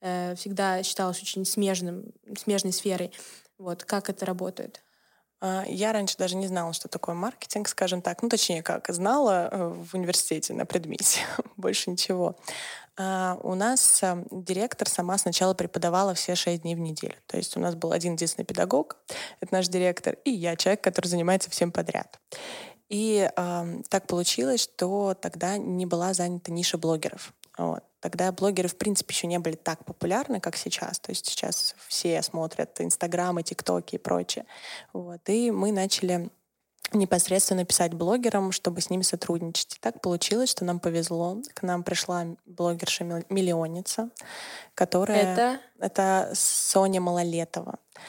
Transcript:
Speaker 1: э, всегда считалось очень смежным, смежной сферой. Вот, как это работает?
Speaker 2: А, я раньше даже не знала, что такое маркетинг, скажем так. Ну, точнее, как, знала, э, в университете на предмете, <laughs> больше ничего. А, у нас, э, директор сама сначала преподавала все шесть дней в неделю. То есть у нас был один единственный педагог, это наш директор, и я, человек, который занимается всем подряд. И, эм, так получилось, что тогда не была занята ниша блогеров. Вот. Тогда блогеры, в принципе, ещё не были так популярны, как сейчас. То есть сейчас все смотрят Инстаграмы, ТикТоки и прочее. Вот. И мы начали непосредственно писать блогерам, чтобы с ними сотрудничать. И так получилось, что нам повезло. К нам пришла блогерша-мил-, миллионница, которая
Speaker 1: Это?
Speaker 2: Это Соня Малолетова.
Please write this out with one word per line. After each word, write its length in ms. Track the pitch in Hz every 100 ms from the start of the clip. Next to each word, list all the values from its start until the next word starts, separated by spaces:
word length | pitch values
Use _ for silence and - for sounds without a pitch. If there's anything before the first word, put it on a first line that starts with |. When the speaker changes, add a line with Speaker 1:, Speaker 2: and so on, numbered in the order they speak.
Speaker 1:
э, 340 | 185 180 180 180
всегда 460 | 202 196 196 185
считалось 380 | 190 - 185 180
очень 240 | - 190
смежным, 720 | 190 208 196 190 180 180 214 - 214 202
смежной 340 | - 196 190
сферой. 400 | 185 202 180 180 - - - _ -
Вот, 260 | 185 175
как 240 | - 202 196
это 160 | 190
работает? 580 | 185 180 185 - - - _ _ _ _ _ -
Speaker 2:
А, 240 | 190 190 190
я 260 | 185 214
раньше 240 | 214 196 -
даже 200 | 185 185
не 100 | 196
знала, 260 | 180 170
что 160 | 160 -
такое 260 | - -
маркетинг, 540 | 170 214 - - 208 208
скажем 340 | - 185 180
так. 200 | 175 175
Ну, 60 | 233
точнее, 340 | 220 - 165
как, 260 | 170 170 -
знала, 600 | 175 196 277 247 180 175
э, 180 | 196 170 175
в 100 | 170
университете 600 | 185 175 180 - 156 -
на 100 | -
предмете, 560 | - 180 160 - - - - -
<laughs> 180 | - -
больше 340 | 185 196 -
ничего. 460 | 180 - 185 175 - - - - - - -
А, 420 | 190 190 185 180
у 120 | -
нас, 460 | 185 220 262 - -
э, 220 | 185 175 -
директор 580 | 185 175 185 240 - -
сама 300 | - 180 196
сначала 360 | 180 170 185
преподавала 600 | 185 170 175 170 180 196
все 220 | 175 - 180
шесть 260 | 180 170
дней 140 | 165 170
в 40 |
неделю. 360 | 165 151 - - -
То 100 | 180
есть 200 | 180 -
у 40 |
нас 140 | 175
был 180 | 165 165
один 220 | 170 175
единственный 300 | 165 165 -
педагог, 520 | 190 185 185 269 311 - - - - -
это 120 | -
наш 160 | 185 180
директор, 480 | 180 180 175 - -
и 60 | 285
я, 260 | 214 170 170
человек, 260 | 185 208
который 260 | 185 - 180
занимается 420 | 175 170 190 -
всем 220 | - 175
подряд. 480 | 165 165 - - - - - - - - - -
И, 420 | 208 220 208 185 -
эм, 460 | 175 175 170 170 -
так 160 | 190 -
получилось, 560 | 175 175 - 262 240
что 520 | - - 180 202 196
тогда 440 | 185 175 165 175 202
не 260 | 185 180
была 300 | 180 175 180
занята 380 | 185 175 175 -
ниша 260 | 170 180 165
блогеров. 560 | 165 160 - - - _ - -
Вот. 240 | 85 82 - _
Тогда 300 | - 170 185
блогеры, 380 | 180 196 190 180
в 80 | -
принципе, 360 | 214 196 -
ещё 140 | - 170
не 120 | 175
были 180 | 165 160
так 280 | - 160
популярны, 560 | - - 170 214 285 208
как 160 | 170 -
сейчас. 440 | - - - -
То 100 | -
есть 160 | 185 -
сейчас 480 | - - - - - -
все 340 | - 175 165
смотрят 580 | - 165 160 - 170 -
Инстаграмы, 600 | 170 - 170 175 180 175
ТикТоки 540 | 165 - - 180 - -
и 20 |
прочее. 480 | - - - - - - - - -
Вот. 280 | 185 175 170 -
И 220 | 220 240
мы 220 | 190 202
начали 580 | 202 196 - 185 180 175 _ _ _ _ _ -
непосредственно 720 | 208 185 175 - 190 - 185
писать 280 | 180 - 170
блогерам, 600 | 165 170 247 233 202 190
чтобы 280 | - 180 175
с 80 | -
ними 140 | 185
сотрудничать. 720 | 185 175 - 170 170 - - -
И 20 |
так 200 | 226 -
получилось, 500 | 180 175 - 220 254
что 140 | -
нам 140 | 180 175
повезло. 640 | 170 165 165 170 175 202 285
К 80 | -
нам 200 | 185 175
пришла 420 | 170 175 - 180 170 170 -
блогерша-мил-, 800 | 175 175 170 - - 170 170 -
миллионница, 800 | 196 180 165 160 170 - - 233 - - - - - -
которая 600 | - 180 180 202 214 190
Speaker 1:
Это? 260 | 185 240 269 - -
Speaker 2:
Это 500 | 190 - 190 190 -
Соня 640 | - - - - 196 190 185
Малолетова. 800 | 175 175 170 165 165 170 - - _ -